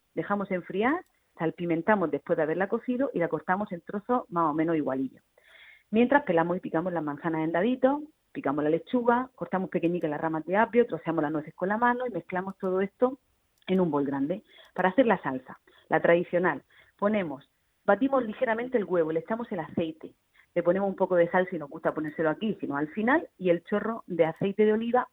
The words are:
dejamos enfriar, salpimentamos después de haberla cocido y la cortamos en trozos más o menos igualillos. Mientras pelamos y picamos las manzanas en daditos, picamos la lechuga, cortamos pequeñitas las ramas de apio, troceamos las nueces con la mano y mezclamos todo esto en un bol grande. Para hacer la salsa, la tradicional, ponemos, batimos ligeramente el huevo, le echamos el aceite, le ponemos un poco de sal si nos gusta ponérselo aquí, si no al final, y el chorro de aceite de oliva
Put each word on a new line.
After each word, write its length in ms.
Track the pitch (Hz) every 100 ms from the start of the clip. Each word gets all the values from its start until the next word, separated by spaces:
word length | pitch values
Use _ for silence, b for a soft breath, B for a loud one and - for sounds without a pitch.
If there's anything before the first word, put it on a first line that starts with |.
| _
dejamos 360 | - 117 202 190
enfriar, 540 | 180 - 180 226 339 - _ _ -
salpimentamos 720 | 165 - 170 165 165 214 165
después 260 | 143 - 170
de 60 |
haberla 240 | 151 160 196
cocido 420 | 226 - 247 269
y 40 | -
la 80 | 165
cortamos 420 | 156 - 185 208
en 80 | 175
trozos 460 | - 208 - 247 -
más 200 | 170 160
o 40 |
menos 220 | 151 160 160
igualillos. 460 | 131 131 131 - _ _ B B B B B
Mientras 340 | 214 247 220
pelamos 320 | - 165 170 180
y 40 |
picamos 320 | - 160 185
las 100 | 170
manzanas 400 | 151 147 170 160
en 80 | 160
daditos, 480 | 170 214 254 254 285 302 _ _
picamos 320 | - 139 147
la 60 | 151
lechuga, 600 | 160 - - 233 247 -
cortamos 360 | - 170 185 190
pequeñitas 400 | 180 165 175 160
las 100 | 147
ramas 240 | 165 160 160
de 100 | 196
apio, 300 | 220 233 240
troceamos 360 | 160 - 165
las 100 | 147
nueces 220 | 156 147
con 140 | - 190
la 80 | 214
mano 300 | 240 247 254
y 40 |
mezclamos 460 | 180 - 180 190 -
todo 220 | 190 185
esto 380 | 196 - 254 269 _ _ _ _ -
en 100 | 185
un 100 | 175
bol 140 | 143
grande. 380 | 139 139 139 190 - B B
Para 140 | - 185
hacer 180 | 185 233
la 160 | 190
salsa, 380 | - 131 - - _ b b
la 120 | 160
tradicional, 640 | 170 170 175 175 180 139 - b b b
ponemos, 500 | 202 214 170 139 - _ _ _
batimos 400 | - 202 269 269
ligeramente 520 | 226 208 247 220 254 247
el 60 |
huevo, 280 | 185 180 160
le 80 | 160
echamos 300 | 160 226 240
el 80 | 190
aceite, 540 | 151 - 165 160 - - _ _ b
le 80 | -
ponemos 260 | 170 185 202
un 80 | 190
poco 200 | 185 180
de 140 | 170
sal 160 | 185 185
si 80 | 175
nos 100 | 147
gusta 240 | 160 165
ponérselo 340 | 151 156 151 160
aquí, 260 | 151 220 -
si 60 | 135
no 100 | 139
al 120 | 151
final, 400 | - 220 302 - -
y 120 | 180
el 120 | 170
chorro 380 | - 208 208 226 -
de 180 | 175 160
aceite 380 | - 196 196 214
de 60 |
oliva 340 | 214 233 247 233